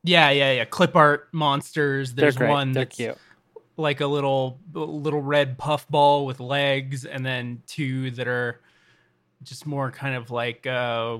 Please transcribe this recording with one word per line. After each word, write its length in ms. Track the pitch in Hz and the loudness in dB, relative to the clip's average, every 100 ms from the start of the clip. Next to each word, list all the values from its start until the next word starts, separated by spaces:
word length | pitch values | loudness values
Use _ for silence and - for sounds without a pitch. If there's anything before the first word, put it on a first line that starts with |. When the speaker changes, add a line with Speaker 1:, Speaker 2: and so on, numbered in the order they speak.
Speaker 1:
Yeah, 280 | 170 175 147 | 2 6 6
yeah, 200 | 139 139 | 6 4
yeah. 120 | 127 113 | 2 0
Clip 300 | - 180 180 | 2 4 6
art 320 | 147 143 - | 6 4 -2
monsters. 840 | 160 151 139 - 160 143 135 135 123 | -2 0 0 -2 -2 -2 -2 -4 2
Speaker 2:
They're 80 | |
Speaker 1:
There's 120 | 151 127 | 2 4
Speaker 2:
great. 120 | 120 | 2
Speaker 1:
one 220 | 143 135 | 2 0
Speaker 2:
They're 140 | 131 127 | -2 -4
Speaker 1:
that's 100 | - | -4
Speaker 2:
cute. 220 | 117 - _ _ _ - _ - | -6 -8 _ _ _ -20 _ -4
Speaker 1:
like 240 | 151 143 | -2 0
a 60 | 143 | -2
little, 520 | 143 139 135 131 127 - | 0 0 0 -2 -6 -12
little 480 | 156 151 151 147 147 | -10 -8 -6 -4 -4
red 380 | 139 147 135 127 | 0 2 2 -2
puffball 680 | 151 147 - 147 143 143 139 | -4 -4 0 4 6 4 0
with 140 | 127 | -6
legs, 680 | 123 139 143 135 135 135 123 | -4 0 0 0 -4 -8 -10
and 180 | 135 | -8
then 380 | 131 127 120 120 - | -4 -4 -6 -10 -12
two 420 | - 139 131 131 | -6 -4 -4 -6
that 180 | 120 123 | -6 -4
are 320 | 123 120 117 _ _ _ _ _ _ _ _ | -2 -2 -6 _ _ _ _ _ _ _ _
just 240 | 131 131 151 | -20 -14 -8
more 240 | 139 131 | -6 -6
kind 240 | 127 139 127 | -6 -6 -6
of 160 | 117 | -6
like, 340 | 120 120 117 131 | -6 -4 -6 -4
uh, 540 | 127 123 117 117 | -4 -2 -2 -4